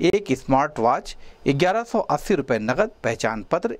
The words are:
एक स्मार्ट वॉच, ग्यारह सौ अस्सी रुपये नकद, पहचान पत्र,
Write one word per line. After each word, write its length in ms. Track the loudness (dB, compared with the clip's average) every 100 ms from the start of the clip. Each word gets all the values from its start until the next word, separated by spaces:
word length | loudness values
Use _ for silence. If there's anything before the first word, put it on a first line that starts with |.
एक 300 | 0 2 0
स्मार्ट 480 | -4 2 2 2 0
वॉच, 360 | 2 0 -4 -16 -18 -6 -2
ग्यारह 360 | 2 2 2
सौ 160 | -2 -2
अस्सी 360 | 0 -2 0 -2
रुपये 220 | 0 -2
नकद, 320 | 0 0 0 -2
पहचान 400 | -4 -2 -2 -4 -2
पत्र, 260 | -2 -2 -4